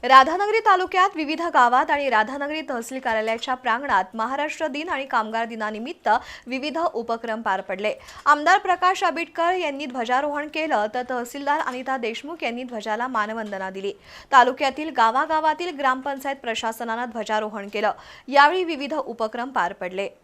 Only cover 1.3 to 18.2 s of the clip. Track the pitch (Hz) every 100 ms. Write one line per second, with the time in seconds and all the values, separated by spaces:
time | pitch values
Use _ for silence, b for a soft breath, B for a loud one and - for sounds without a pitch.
1.3 | 311 339 302 240 247 302 294 277 220 214
2.3 | 277 285 311 311 247 233 262 254 220 220
3.3 | 226 - 254 247 226 277 202 190 226 226
4.3 | 277 302 294 311 277 330 285 269 247 214
5.3 | 226 233 226 214 214 240 349 240 226 B
6.3 | B - 262 294 311 339 - 233 226 233
7.3 | 220 220 190 190 190 208 - B B -
8.3 | 294 311 381 381 349 359 381 359 320 330
9.3 | - 339 370 320 277 294 247 226 247 294
10.3 | 294 302 311 311 247 214 247 247 254 240
11.3 | 285 285 294 262 254 262 262 233 226 285
12.3 | 330 240 240 254 233 214 214 247 240 208
13.3 | 226 214 196 190 190 196 - B B B
14.3 | 269 247 262 285 269 311 254 226 247 311
15.3 | 311 311 311 349 285 277 262 277 277 277
16.3 | 277 240 220 226 226 233 226 240 226 208
17.3 | 214 214 208 202 294 220 - B B